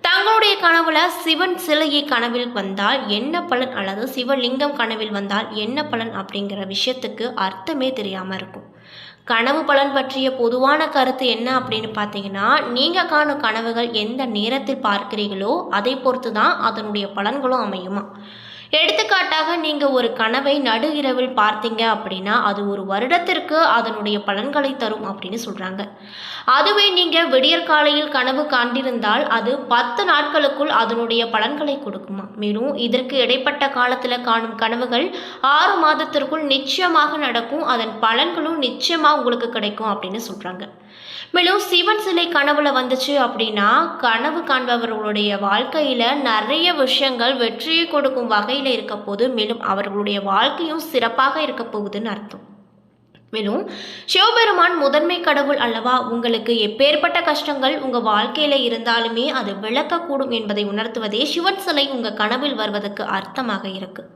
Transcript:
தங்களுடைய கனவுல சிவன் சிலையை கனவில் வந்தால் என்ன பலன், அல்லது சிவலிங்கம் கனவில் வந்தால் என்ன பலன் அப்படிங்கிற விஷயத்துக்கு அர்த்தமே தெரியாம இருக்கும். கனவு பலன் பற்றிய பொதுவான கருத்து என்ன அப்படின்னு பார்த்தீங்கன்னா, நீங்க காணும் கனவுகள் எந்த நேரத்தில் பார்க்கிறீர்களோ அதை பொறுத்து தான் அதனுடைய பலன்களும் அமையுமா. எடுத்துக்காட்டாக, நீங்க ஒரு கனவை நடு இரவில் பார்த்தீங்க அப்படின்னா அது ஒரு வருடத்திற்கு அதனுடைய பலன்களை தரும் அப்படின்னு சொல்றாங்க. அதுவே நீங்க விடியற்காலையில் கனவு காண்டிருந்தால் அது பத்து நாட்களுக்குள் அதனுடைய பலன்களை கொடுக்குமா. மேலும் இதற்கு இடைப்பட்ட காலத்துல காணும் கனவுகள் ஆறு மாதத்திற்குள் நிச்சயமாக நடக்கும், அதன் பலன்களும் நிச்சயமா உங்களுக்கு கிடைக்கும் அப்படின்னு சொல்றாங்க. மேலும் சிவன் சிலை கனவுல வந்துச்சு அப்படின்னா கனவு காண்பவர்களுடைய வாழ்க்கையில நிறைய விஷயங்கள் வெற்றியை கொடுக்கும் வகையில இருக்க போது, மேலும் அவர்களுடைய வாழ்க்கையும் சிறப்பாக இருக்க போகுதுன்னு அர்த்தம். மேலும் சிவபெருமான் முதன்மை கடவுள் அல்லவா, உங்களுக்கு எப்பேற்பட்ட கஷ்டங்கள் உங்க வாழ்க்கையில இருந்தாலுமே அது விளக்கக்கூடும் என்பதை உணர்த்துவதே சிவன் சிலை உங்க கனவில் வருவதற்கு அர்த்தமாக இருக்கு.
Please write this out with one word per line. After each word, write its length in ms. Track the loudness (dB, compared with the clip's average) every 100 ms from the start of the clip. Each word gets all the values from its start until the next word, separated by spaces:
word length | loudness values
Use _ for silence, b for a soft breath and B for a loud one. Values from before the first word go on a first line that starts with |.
| 2
தங்களுடைய 460 | 2 4 4 4 4 4
கனவுல 340 | 4 4 2 2 0
சிவன் 340 | -2 0 0 -2 0
சிலையை 360 | 2 2 0 0
கனவில் 380 | 0 0 -2 -2 -4
வந்தால் 420 | -4 0 0 0 0 -2
என்ன 260 | -2 -4 -2
பலன், 240 | -2 -2 -4
அல்லது 260 | -4 -4 -6 -6
சிவலிங்கம் 640 | -2 0 0 0 -2 0
கனவில் 340 | -4 -2 -4 -4
வந்தால் 320 | -2 -2 -2 -6 -4
என்ன 220 | -4 -4
பலன் 220 | -4 -4 -8
அப்படிங்கிற 400 | -8 -6 -6 -6 -6 -4
விஷயத்துக்கு 520 | -4 -4 -8 -6 -6 -2 -4
அர்த்தமே 420 | -4 -6 -2 -2 -4
தெரியாம 360 | -6 -8 -8 -8
இருக்கும். 300 | -10 -16 -20 B B B B B 0
கனவு 300 | 2 2 2 4
பலன் 240 | 4 4 0
பற்றிய 300 | -2 -2 -2 0
பொதுவான 420 | 0 2 2 2 2 2
கருத்து 320 | 2 2 0 0
என்ன 120 | 0 -2
அப்படின்னு 320 | 0 -4 -4 -4
பார்த்தீங்கன்னா, 480 | -4 -6 -8 -2 2 2 2 0
நீங்க 300 | 0 0 2
காணும் 300 | 2 2 0 0
கனவுகள் 440 | 0 -2 -2 -2 -2 -4
எந்த 160 | -4 -4 -2
நேரத்தில் 460 | -2 -2 -2 -2 0
பார்க்கிறீர்களோ 680 | 0 -2 -6 -4 -4 -2 -2 -2 -2
அதை 160 | -2 0 0
பொறுத்து 260 | -2 -4 0
தான் 160 | 2 2 -2
அதனுடைய 380 | -2 -4 -4 -4 -4
பலன்களும் 440 | -2 -2 0 0 -2
அமையுமா. 380 | -6 -6 -6 -8 B B B B B B 2
எடுத்துக்காட்டாக, 680 | 2 2 2 2 2 0 0 -2
நீங்க 220 | -2 0 2 2
ஒரு 100 | 0 0
கனவை 340 | 0 2 2 2 2
நடு 200 | 2 0 0
இரவில் 360 | 0 0 0 2
பார்த்தீங்க 420 | 2 2 -4 0 0 0
அப்படின்னா 400 | -4 -6 0 0 0
அது 120 | -2 -4
ஒரு 120 | -4 -4
வருடத்திற்கு 680 | -2 2 0 2 -2 0 2 4 4
அதனுடைய 420 | 0 -4 -2 -2 -2
பலன்களை 440 | -4 -2 -2 -2 -2
தரும் 220 | -4 -4 -8
அப்படின்னு 280 | -8 -8 -10
சொல்றாங்க. 380 | -10 -10 -10 -8 -10 -14 B B B B 2 4
அதுவே 320 | 6 6 4 4
நீங்க 200 | 4 2 4
விடியற்காலையில் 800 | 4 4 2 4 4 4 2 0 0
கனவு 280 | 0 0 0
காண்டிருந்தால் 720 | 0 2 0 -2 -2 0 2 2 0
அது 140 | 0 -2 2
பத்து 280 | 0 2 -2 2
நாட்களுக்குள் 600 | 2 2 2 0 0 0 2
அதனுடைய 400 | 2 0 0 0 0 0
பலன்களை 400 | 0 -2 -4 -4 -6
கொடுக்குமா. 400 | -10 -10 -12 -10 -6
மேலும் 300 | -4 -2 -2 -2 0
இதற்கு 300 | 0 0 0
இடைப்பட்ட 420 | 2 2 0 0 -2 2
காலத்துல 440 | 0 0 -2 -2 0
காணும் 300 | 0 0 -2
கனவுகள் 440 | -2 0 0 0 0 B B B 4 4
ஆறு 180 | 4 4
மாதத்திற்குள் 640 | 4 2 0 -2 0 -2 0
நிச்சயமாக 640 | 0 0 0 2 4 2 0 -2
நடக்கும், 420 | -2 -2 -4 0 0
அதன் 180 | -2 0 2
பலன்களும் 540 | 2 0 0 -2 -2 -2
நிச்சயமா 440 | -2 -2 2 4 4
உங்களுக்கு 300 | 0 -2 -2 -4
கிடைக்கும் 340 | -4 -4 -4
அப்படின்னு 280 | -4 -6 -8 -8
சொல்றாங்க. 360 | -10 -10 -10 -14 -16 B B B B B 2
மேலும் 260 | 4 2 2
சிவன் 320 | 2 4 0
சிலை 200 | 2 0 2
கனவுல 360 | 2 4 4 4 2
வந்துச்சு 380 | 0 -2 2 2
அப்படின்னா 460 | 2 0 -2 2 4 4 2 0
கனவு 380 | 0 2 0 -2 0
காண்பவர்களுடைய 800 | 0 2 0 0 -2 -2 0 0 0 0
வாழ்க்கையில 580 | 0 0 0 0 2 2 2 2
நிறைய 380 | 0 0 2 2 2
விஷயங்கள் 500 | 2 4 2 2 0 2
வெற்றியை 440 | -2 -2 0 0 2
கொடுக்கும் 380 | 2 0 0 0 0
வகையில 360 | 2 -2 0 -2
இருக்க 200 | -4 -8 -6
போது, 180 | 0 0 0
மேலும் 240 | -2 -2 -2
அவர்களுடைய 460 | -2 -2 -2 -2 -2 0
வாழ்க்கையும் 540 | 2 2 0 -4 -4 -2
சிறப்பாக 440 | 0 0 2 2 2 -4
இருக்க 180 | -4 -6
போகுதுன்னு 380 | -6 -6 -4 -4
அர்த்தம். 300 | -6 -10 -18 -20 -20 _ _ _ _ _ -20 _ -4
மேலும் 260 | -2 -2 -6 B B B -2
சிவபெருமான் 600 | 4 6 6 6 6 4 4
முதன்மை 340 | 4 4 2 2 2
கடவுள் 340 | 2 2 2 0
அல்லவா, 300 | 0 2 2 2 -2
உங்களுக்கு 380 | 0 0 0 0 0
எப்பேற்பட்ட 520 | 4 4 6 2 2 2
கஷ்டங்கள் 480 | 0 -2 0 0 0 -2
உங்க 140 | 0 2
வாழ்க்கையில 480 | 2 2 0 2 2 2
இருந்தாலுமே 580 | -2 0 0 0 0 -2 -2
அது 140 | -4 -6 -2
விளக்கக்கூடும் 680 | -2 0 -2 -2 -2 -2 -2
என்பதை 240 | -2 -2 -2
உணர்த்துவதே 500 | -2 -4 -4 -4 -2 -2
சிவன் 300 | 0 -2 -2 -2
சிலை 220 | 0 0 -2
உங்க 220 | -4 -2
கனவில் 380 | 0 0 -2 -2
வருவதற்கு 440 | -4 -4 -6 -6 -4 -4
அர்த்தமாக 480 | -6 -6 -4 -4 -6 -10
இருக்கு. 240 | -12 -14 -18